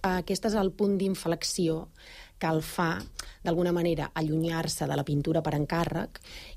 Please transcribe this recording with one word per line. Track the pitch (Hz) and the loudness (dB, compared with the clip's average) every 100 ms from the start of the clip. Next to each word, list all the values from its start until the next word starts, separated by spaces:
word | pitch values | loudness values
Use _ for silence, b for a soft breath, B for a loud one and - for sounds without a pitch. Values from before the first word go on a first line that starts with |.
aquest | 190 185 175 190 226 | 0 0 0 0 2
és | |
el | 214 190 | 2 2
punt | - 202 196 | 2 2 4
d'inflexió | 190 185 170 165 - - 170 160 - B B B B - | 2 0 -2 -2 -2 2 2 0 -4 B B B B -4
que | 165 | 0
el | 160 | 2
fa, | 160 - 165 180 - B B B | 0 0 0 0 -6 B B B
d'alguna | 185 165 175 | 0 2 2
manera, | 175 170 156 143 | 2 2 0 -2
allunyar-se | - 156 156 165 165 165 - 151 | -2 0 0 0 0 -2 -2 -2
de | 147 | -2
la | |
pintura | 147 147 143 160 | 0 0 2 2
per | 156 147 | 2 0
encàrrec | 147 170 165 151 - - B B B | 0 0 0 -2 -4 -10 B B B